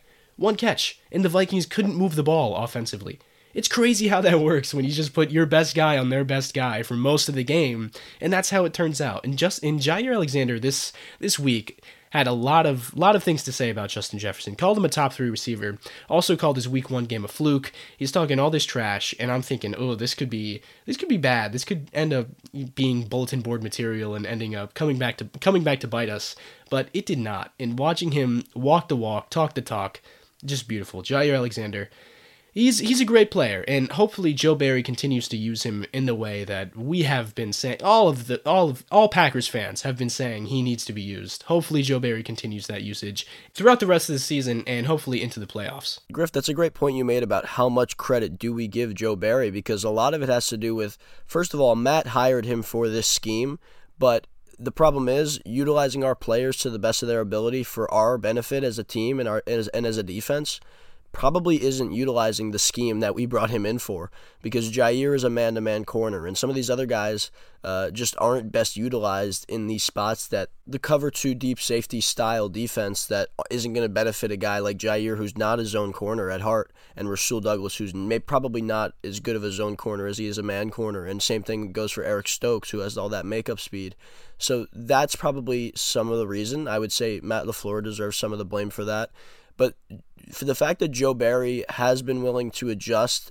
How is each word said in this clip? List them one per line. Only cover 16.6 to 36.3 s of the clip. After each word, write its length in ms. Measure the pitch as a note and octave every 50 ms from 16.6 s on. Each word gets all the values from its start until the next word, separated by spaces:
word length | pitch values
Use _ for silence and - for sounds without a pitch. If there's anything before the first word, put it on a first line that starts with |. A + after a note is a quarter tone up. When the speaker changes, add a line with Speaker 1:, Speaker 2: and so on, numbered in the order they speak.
| A#2 B2
Speaker 1:
week 220 | C3 C3 C3 -
one 140 | C3 B2 A#2+
game 200 | A#2 A#2+ A2 G2+
a 40 | G#2
fluke. 420 | - - D3+ D3+ C#3+ C3+ C3+ - - - - - -
He's 140 | - C#3 C3
talking 300 | - F#3 E3 C#3+ C#3 C3+
all 100 | C#3 D#3
this 140 | D#3+ D3 -
trash, 500 | - - B2+ A2 G#2 G2+ G2+ - - - -
and 100 | A#2 B2
I'm 120 | B2 C3 C3
thinking, 300 | - C3+ A2+ - G2+ G2+
"Oh, 180 | - B2+ B2+ A#2+
this 200 | G#2 A#2 B2 -
could 160 | - C#3+ A#2+
be, 300 | A2+ A2 G#2+ G#2+ G#2 G#2+ - - - _ -
this 120 | - C4
could 120 | - F#4+ F4
be 80 | B3
bad. 360 | F3 C#3 C3 B2 A#2 G#2+ G#2 G#2
This 120 | C3 -
could 260 | - G3+ D#3 C#3 - -
end 200 | D3 D#3 D#3+ C#3+
up 140 | B2+ A#2 B2 - _ - - - C#3 C3+ B2+ -
being 280 | - C3 C3 B2 A#2+ A#2
bulletin 380 | G#2+ B2 B2+ B2+ A#2+ C#3 C3
board 220 | A#2 A#2 A#2 A#2 A2
material 540 | G#2+ - - A#2 A2+ A2 A2 G#2+ G#2+ G#2
and 100 | G#2+ G#2
ending 300 | F#2+ A#2 A2 A2+ G#2+ G#2+
up 180 | G2+ G2+ G2+ -
coming 240 | - D#3+ D3+ C#3 B2
back 180 | B2+ A#2 - -
to, 80 | A#2+ G2+ - C#3+
coming 220 | - F#3 G3 F#3 D#3+
back 160 | D3+ C3+ C3
to 80 | - A2+
bite 200 | A#2+ A#2 A#2 G#2+
us." 260 | G#2 G2+ - - - - - - - - _ -
But 180 | C#3 C3+ C3 - -
it 140 | F#3 G3+
did 140 | - F3 C3
not. 320 | A2 G#2+ G#2 F#2+ - - _ -
And 180 | C3 A#2+ A#2 B2
watching 320 | C#3 D#3+ E3+ - F3 E3
him 320 | C#3 D3 C3 B2 A#2+ A#2+ - - -
walk 360 | B2+ B2+ C#3 D#3 E3+ E3 -
the 80 | D3+
walk, 340 | A#2+ A2 G#2+ G#2+ G#2 - -
talk 240 | - E3 D#3 C#3+ -
the 80 | C3 -
talk, 380 | - A2+ G#2 G2 F#2+ - - _ - - - _ _ _ _ -
just 220 | C#3 C#3+ B2+ A2+
beautiful. 360 | A2+ A2+ G#2 G2 - - F#2+ F#2
Jaire 340 | - C3+ C#3 D3 D3 C#3
Alexander, 520 | C3 B2 A#2+ G#2+ A#2+ A2 G#2 G2 G2+ G2+ - _ - - - - - - - _ _ _ _ -
he's, 260 | G3+ A#3 C4 A3+ -
he's 220 | - A3 B3+ B3
a 40 | B3+
great 280 | G#3 A#3 A3 G#3+ G#3+ -
player, 320 | F#3 C#3 A2 G2 F#2 -
and 240 | - C#3 C#3 C3 -
hopefully 420 | - E3 G#3+ A3 - - F#3 D#3+ D3
Joe 220 | C3 - D#3 D#3
Barry 300 | C#3+ C#3 C3+ C3 B2+ B2
continues 420 | - B2 - - C#3 C3+ B2 A#2
to 100 | - A#2+
use 280 | A2 G#2+ A2+ A2+ A2 -
him 220 | A#2+ G#2 G#2 G2 - -
in 140 | C3+ C3+
the 80 | C3 A#2
way 300 | A2 A2 G#2+